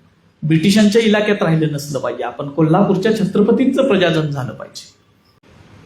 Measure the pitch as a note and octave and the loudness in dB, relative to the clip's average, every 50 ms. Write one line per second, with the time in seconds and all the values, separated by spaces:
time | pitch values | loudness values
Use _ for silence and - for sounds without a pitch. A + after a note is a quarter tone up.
0 | _ _ _ _ _ _ _ _ - D#3 D#3 D#3+ D#3+ G3+ G3 G#3+ G#3+ G#3 G3+ A#3 | _ _ _ _ _ _ _ _ -2 0 0 2 2 2 4 4 4 4 4 4
1 | A3+ A3 G#3 G#3+ G#3 G#3+ G#3 G3 G3 E3 D#3+ D#3+ D#3+ D3+ D3 C#3+ C#3 - D3 C3 | 2 4 2 2 0 0 -2 -2 0 0 0 0 0 -2 -4 -6 -8 -8 -8 -6
2 | - A#2+ A#2+ B2 B2 A#2+ B2 - C#3 C#3+ C#3 - D#3+ D3+ D#3+ F#3+ G3+ G3 G3 E3+ | -6 -6 -6 -6 -8 -10 -8 -10 -10 -8 -2 0 0 2 2 2 2 2 0 0
3 | - A3 G#3+ - G3 - - G#3+ G3+ A#3 A3+ - C4+ - - C#4+ C4 F3+ G3+ F#3 | 0 0 0 0 -2 -2 0 0 2 2 2 2 2 0 2 0 0 2 2 2
4 | F3+ E3+ E3 D#3+ D3+ D3 C#3+ C3+ B2+ - - - - - - - - - _ _ | 2 0 0 0 -2 -4 -6 -6 -8 -8 -10 -14 -16 -18 -18 -20 -20 -20 _ _
5 | _ _ _ _ _ _ _ _ _ _ - - - - - - - | _ _ _ _ _ _ _ _ _ _ -20 -20 -20 -20 -20 -20 -16